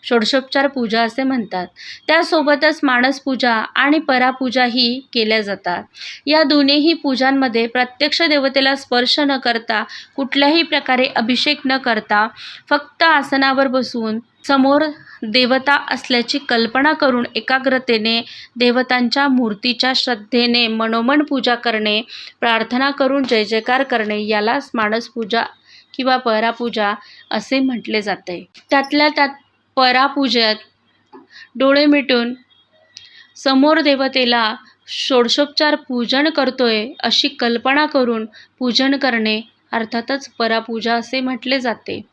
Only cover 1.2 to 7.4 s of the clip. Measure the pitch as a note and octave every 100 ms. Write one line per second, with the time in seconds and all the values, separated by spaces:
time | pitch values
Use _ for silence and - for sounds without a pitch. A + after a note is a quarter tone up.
1.2 | C4+ C4 G3+ F#3 F3 _ - - - D#4+
2.2 | E4+ E4 C#4+ D4 D#4 D#4 C#4+ B3 B3+ C4+
3.2 | - B3+ B3 A3+ - - C4+ D#4 D#4 B3+
4.2 | B3+ B3+ C4 B3+ B3 A#3 A#3+ B3+ - A#3+
5.2 | A3 A3 G3+ G3 F3+ F3 - - - -
6.2 | - D4+ D#4 D4 C#4 D4 D4+ E4 C#4+ B3+
7.2 | C4 C#4